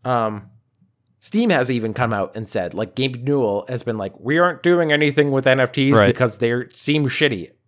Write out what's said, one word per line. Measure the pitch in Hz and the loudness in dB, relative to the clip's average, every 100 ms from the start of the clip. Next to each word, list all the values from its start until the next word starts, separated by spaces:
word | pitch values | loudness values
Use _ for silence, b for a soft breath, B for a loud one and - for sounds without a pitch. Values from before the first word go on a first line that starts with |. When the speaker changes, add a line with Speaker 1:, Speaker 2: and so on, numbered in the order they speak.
| 127 | -2
Speaker 1:
Um, | 123 110 107 104 _ _ _ _ _ _ _ | -2 -2 -6 -16 _ _ _ _ _ _ _
Steam | - 208 233 | -4 -2 0
has | 156 127 | 0 0
even | 120 110 | -2 -4
come | 107 120 | -4 -2
out | 107 92 110 | -2 -4 -8
and | 107 | -6
said, | 107 87 | -6 -6
like, | 80 110 - | -6 -8 -4
Gabe | 131 123 | -4 -4
Newell | 127 143 113 101 - | -4 -2 0 -2 -6
has | 127 | -8
been | 120 110 | -6 -6
like, | 98 - | -8 -8
"We | 117 156 | -2 2
aren't | 175 156 | 2 2
doing | 175 175 160 | 2 2 2
anything | 147 151 139 143 | 2 2 2 2
with | 135 131 | 2 2
N | 131 | 2
F | 123 | 2
Ts | - 135 117 | 2 4 6
Speaker 2:
Right. | 101 | 6
Speaker 1:
because | - 127 - | 4 0 0
they | 117 120 123 - | -2 -2 -6 -8
seem | - 151 139 | -2 0 0
shitty." | - 147 104 82 _ | 0 0 -2 -10 _